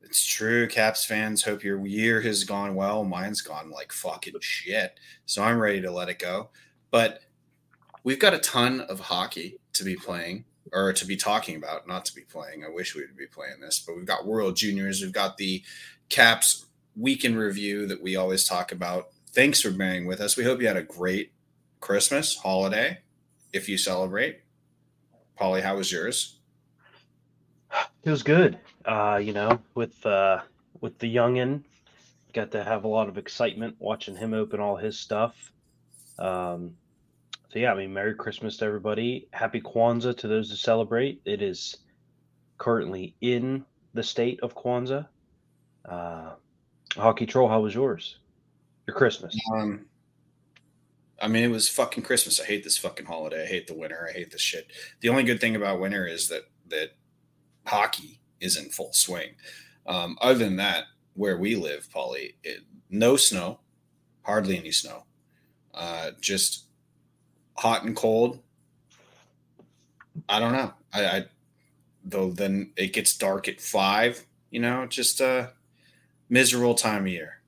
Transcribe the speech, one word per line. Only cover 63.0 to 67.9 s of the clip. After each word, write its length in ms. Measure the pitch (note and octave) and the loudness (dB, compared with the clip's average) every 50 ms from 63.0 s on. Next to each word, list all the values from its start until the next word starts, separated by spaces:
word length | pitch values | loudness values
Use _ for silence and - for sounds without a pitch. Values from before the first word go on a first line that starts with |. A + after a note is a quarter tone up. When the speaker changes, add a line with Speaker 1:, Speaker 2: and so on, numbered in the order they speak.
| A2+ A#2+ C3+ | 6 8 8
Speaker 1:
snow, 420 | C#3 - - G#2+ F#2 F2 F2+ A2+ - _ _ _ _ _ _ _ _ _ _ _ _ | 8 6 4 4 2 -4 -4 -6 -10 _ _ _ _ _ _ _ _ _ _ _ _
hardly 340 | _ - G#2 G#2+ G2 F#2+ F#2 | _ 0 2 2 2 2 0
any 140 | F2 D#2+ - | -2 -2 -2
snow. 360 | - - - - - - - _ _ _ _ _ _ _ _ _ _ _ _ _ - | -2 -2 -2 -2 -12 -16 -18 _ _ _ _ _ _ _ _ _ _ _ _ _ -12
Uh, 380 | - E2+ E2+ E2 E2 E2 D#2 - - | -10 -8 -6 -6 -6 -6 -8 -8 -4
just 460 | - - G2 F#2+ - - - - - _ _ _ _ _ _ _ _ _ _ _ _ _ _ _ _ _ _ | -2 -2 0 2 0 0 -2 -4 -12 _ _ _ _ _ _ _ _ _ _ _ _ _ _ _ _ _ _
hot 260 | - - A#2 A2+ G#2+ | 0 2 2 2 2
and 140 | - A2+ | 0 -4